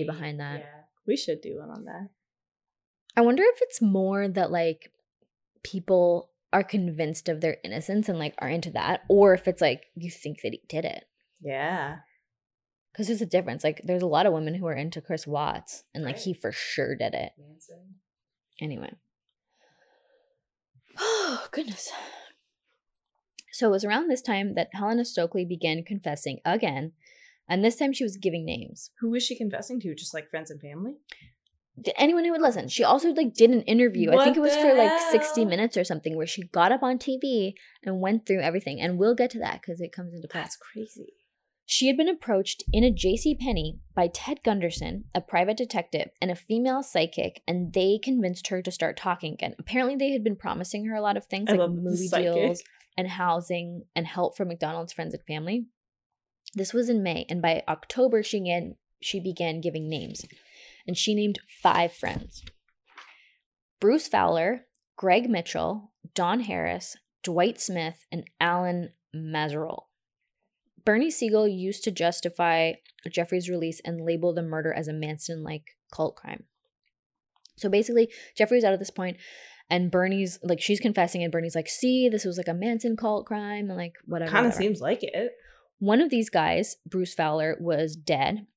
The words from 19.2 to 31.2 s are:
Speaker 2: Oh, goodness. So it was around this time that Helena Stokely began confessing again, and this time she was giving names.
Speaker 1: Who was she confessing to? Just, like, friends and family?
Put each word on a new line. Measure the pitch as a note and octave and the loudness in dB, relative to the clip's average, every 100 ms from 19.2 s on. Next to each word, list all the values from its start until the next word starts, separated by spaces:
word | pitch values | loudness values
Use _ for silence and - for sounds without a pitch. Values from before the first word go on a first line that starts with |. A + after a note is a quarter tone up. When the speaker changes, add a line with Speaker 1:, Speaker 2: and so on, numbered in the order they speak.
| _ _ _ _ _ _ _ _ _ _ _ _ _ _ _ _ _ - | _ _ _ _ _ _ _ _ _ _ _ _ _ _ _ _ _ -6
Speaker 2:
Oh, | G#4+ A4 F4+ A#3+ - | -2 -2 -2 -6 -8
goodness. | D4 C4 F#3+ - - - - - _ _ _ _ _ _ _ _ _ _ - - | -8 -8 -8 -12 -12 -14 -18 -20 _ _ _ _ _ _ _ _ _ _ -20 -14
So | - A3+ | 0 2
it | |
was | G3 | 2
around | G#3 A3+ E4 | 2 0 0
this | B3+ | -2
time | - G3 G3+ | -2 -2 -2
that | G3 E3 | -2 -4
Helena | G3+ G#3 A#3+ | -4 -2 0
Stokely | A#3+ F#3 E3+ F#3+ | -2 -2 -2 -2
began | F3 F3 E3 D#3+ | -4 -4 -2 -2
confessing | E3 G3+ E3+ D3 C#3+ C3 | -6 -8 -6 -6 -6 -6
again, | E3 G#3+ G3 C3+ D#3+ - _ _ - _ - | -2 0 -2 -4 -6 -12 _ _ -20 _ -4
and | F#3 | 2
this | A3 A#3+ | 2 2
time | C#4 | -2
she | C4+ | -2
was | A3+ F#3+ | -4 -4
giving | F#3+ E3 | -4 -4
names. | D#3+ A#2 - - - - | -6 -8 -10 -16 -18 -6
Speaker 1:
Who | A3+ | -4
was | A#3+ | -2
she | - B3 | -4 -4
confessing | G#3+ - - B3+ | -6 -6 -8 -8
to? | F#3 | -8
Just, | D3 - | -8 -10
like, | D#3+ D3+ | -10 -8
friends | D#3+ D#3+ | -10 -10
and | D3 | -14
family? | C#3+ D3+ A3+ D4 - - | -14 -10 -10 -12 -18 -20